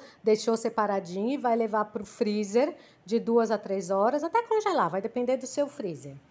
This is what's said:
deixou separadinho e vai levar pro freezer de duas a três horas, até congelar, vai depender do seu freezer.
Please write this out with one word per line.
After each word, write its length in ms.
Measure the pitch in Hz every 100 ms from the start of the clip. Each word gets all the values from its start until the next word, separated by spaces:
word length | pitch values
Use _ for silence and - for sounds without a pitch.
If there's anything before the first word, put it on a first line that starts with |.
| - -
deixou 360 | 220 220 233 226
separadinho 720 | 233 220 208 196 175 185 220
e 80 | 277
vai 180 | 240 233
levar 300 | 220 214 214
pro 200 | 214 202
freezer 720 | - 214 208 202 220 294 - - _ -
de 120 | 226
duas 320 | 185 233 226
a 80 | 214
três 320 | - 196 175
horas, 320 | 196 214 294
até 200 | 320 466
congelar, 480 | 466 440 427 320 175
vai 120 | 185
depender 360 | 220 247 247 262
do 100 | 262
seu 220 | - 285
freezer. 480 | - 208 143 139 139 -